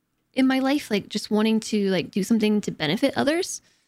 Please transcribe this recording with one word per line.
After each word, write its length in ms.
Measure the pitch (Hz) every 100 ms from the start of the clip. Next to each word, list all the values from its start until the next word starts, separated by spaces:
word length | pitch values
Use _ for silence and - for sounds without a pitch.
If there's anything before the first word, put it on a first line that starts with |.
| _ _ _
in 140 | - 262
my 140 | 262
life, 300 | 269 285 -
like, 200 | 202 -
just 200 | - -
wanting 300 | 214 220 220
to, 300 | - 214 196
like, 200 | 185 143
do 120 | 202
something 400 | 185 220 214 208
to 80 | 196
benefit 420 | 160 156 190 269 -
others. 440 | 254 330 370 - _ _